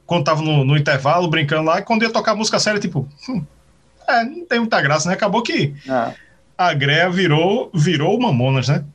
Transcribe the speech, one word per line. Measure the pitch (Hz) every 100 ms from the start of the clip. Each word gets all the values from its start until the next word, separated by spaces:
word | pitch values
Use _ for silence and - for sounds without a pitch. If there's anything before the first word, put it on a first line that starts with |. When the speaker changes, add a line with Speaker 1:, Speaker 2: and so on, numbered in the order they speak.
| -
Speaker 1:
quando | 170 160
tava | 156
no, | 156 147 131
no | 147
intervalo, | 147 139 139 170 180
brincando | 160 147 156 156
lá, | 175
e |
quando | - 226
ia | 226
tocar | 233 214 208
música | 214 240
séria, | 214 208
tipo, | 190 151 143 - -
hum, | 247 147 _ _ _ _ _ -
é, | 254
não | 233 349 349
tem | 240
muita | 226 202
graça, | 143 151 160
né? | 185
Acabou | 208 208
que | 226 320 147 - 135
Speaker 2:
É. | 131 117 - - _ _ -
Speaker 1:
a | 180
greia | 147 139 151 180
virou, | 175 180 147 170 233 -
virou | 180 151 151 160 240
o |
Mamonas, | 247 127 127 135 113
né? | 151 -